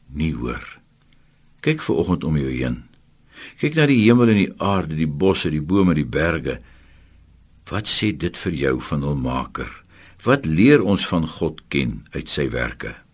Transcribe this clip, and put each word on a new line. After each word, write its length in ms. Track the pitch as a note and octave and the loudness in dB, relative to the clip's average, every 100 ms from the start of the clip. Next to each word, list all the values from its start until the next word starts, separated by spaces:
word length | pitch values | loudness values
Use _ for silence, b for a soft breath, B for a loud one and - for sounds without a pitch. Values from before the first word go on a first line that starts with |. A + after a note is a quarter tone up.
| - | -12
nie 200 | C#2+ D#2+ A#1+ | -4 -2 -2
hoor. 260 | A#1+ A#1 - - _ _ _ _ _ _ _ _ | -6 -8 -12 -20 _ _ _ _ _ _ _ _
Kyk 180 | D#3 D#3 | -2 -2
ver 200 | - D#2+ | 0 0
oggend 220 | F#2 E2 | 0 0
om 120 | D#2+ D2+ | 0 -2
jou 120 | C2 | -2
heen. 300 | B1+ B1+ A#1+ - _ _ _ B B B B | -4 -4 -6 -10 _ _ _ B B B B
Kyk 160 | D3+ D#3 | -2 2
na 100 | C#3+ | 4
die 120 | B2+ | 6
hemel 280 | G#2+ B2 A#2 | 6 6 6
en 80 | G#2 | 4
die 120 | F#2+ - | 2 -2
aarde, 340 | G2 F#2+ D#2 D#2 | -2 -2 -2 -2
die 120 | D#2 | -2
bosse, 420 | C#2+ F#2+ F2 E2+ | 0 2 2 0
die 120 | D2+ | -2
bome, 320 | D2+ G2 F#2 D2+ | 0 2 4 2
die 120 | C2 | 0
berge. 500 | C#2 E2+ D#2+ C2+ B1 b b b b b b b b _ _ - | 0 0 -2 -4 -8 b b b b b b b b _ _ -10
Wat 180 | G#2 A2+ | -8 -4
sê 240 | - G#2+ | -2 -2
dit 240 | E2 F2 - | -2 -4 -4
vir 140 | G2 D2+ | -6 -2
jou 140 | C2+ B1+ - | 0 -2 -2
van 140 | D2 | -4
hul 140 | C#2+ C#2+ | -2 -2
maker? 500 | B1+ B1+ B1 - A#1 - - b b b | -2 -4 -6 -10 -12 -14 -20 b b b
Wat 220 | A2+ C#3 - | 0 0 2
leer 360 | D#2+ A#2+ D3 | 4 6 6
ons 200 | G2 F#2+ - | 4 0 0
van 180 | F2 D#2+ | -2 -2
God 360 | - E2+ - - | -4 -6 -6 -6
ken 320 | C#2+ B1 G#1+ - | -2 -2 -6 -10
uit 140 | - A#1+ | -10 -6
sy 180 | - C2+ | -4 -4
werke? 420 | A#1+ A#1 - - - _ | -4 -6 -8 -14 -14 _